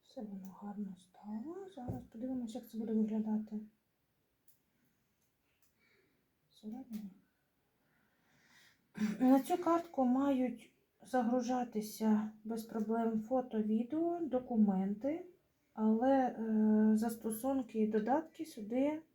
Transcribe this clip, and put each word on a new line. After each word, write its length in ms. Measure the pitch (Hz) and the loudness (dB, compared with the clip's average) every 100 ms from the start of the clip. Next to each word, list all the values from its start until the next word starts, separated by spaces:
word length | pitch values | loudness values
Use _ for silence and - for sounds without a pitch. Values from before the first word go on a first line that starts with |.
Все 200 | _ 269 | _ -14
воно 340 | 214 196 185 185 | -12 -12 -14 -14
гарно 340 | 202 202 190 180 | -12 -8 -8 -10
стало. 720 | - - 208 220 277 359 381 269 | -20 -20 -10 -8 -8 -10 -12 -10
Зараз 280 | 247 240 - | -8 -8 -10
подивимось, 500 | 226 254 254 226 247 | -10 -6 -6 -6 -10
як 140 | - | -10
це 80 | 220 | -8
буде 160 | 220 | 0
виглядати. 680 | 220 214 220 220 214 - 214 214 _ _ _ _ _ _ _ - _ _ _ _ _ _ _ _ _ _ _ _ _ _ _ _ _ _ _ _ | 2 2 0 -2 -4 -4 -10 -12 _ _ _ _ _ _ _ -20 _ _ _ _ _ _ _ _ _ _ _ _ _ _ _ _ _ _ _ _
Всередині. 640 | _ 214 254 262 214 202 - _ _ _ _ _ _ _ _ _ _ _ _ _ _ _ _ _ - 214 - | _ -14 -14 -12 -12 -12 -18 _ _ _ _ _ _ _ _ _ _ _ _ _ _ _ _ _ -4 -4 2
На 200 | 254 269 | 6 6
цю 180 | - 349 | 4 0
картку 480 | 330 339 - - 247 | 2 0 0 0 2
мають 640 | 262 285 262 254 - - _ _ _ | 2 2 2 0 -4 -16 _ _ _
загружатися 1300 | - 254 233 254 240 254 247 214 214 - 220 208 - - | -2 0 2 0 0 -2 -2 -4 -6 -2 2 2 2 -8
без 200 | 214 226 | -8 -8
проблем 580 | - 220 208 226 226 220 | -6 -6 -2 0 0 -2
фото, 400 | - 262 254 220 | -2 -2 -2 -2
відео, 580 | 214 220 247 311 339 349 | 0 0 0 -2 -2 -2
документи, 1040 | 311 254 247 233 202 190 190 208 277 339 - _ _ _ _ | -2 -2 0 4 4 4 0 -2 -4 -4 -8 _ _ _ _
але, 440 | - 214 220 262 269 254 | 0 2 4 4 4 2
е, 680 | - 220 214 214 214 214 214 | -2 0 4 6 6 6 4
застосунки 840 | 233 226 226 220 262 269 - 220 | 2 -2 -4 -2 0 -2 -2 0
і 60 | 214 | 2
додатки 580 | 220 220 285 311 - 320 | 2 2 0 0 -12 -12
сюди 560 | - 208 247 285 311 - | -10 -4 0 0 0 -10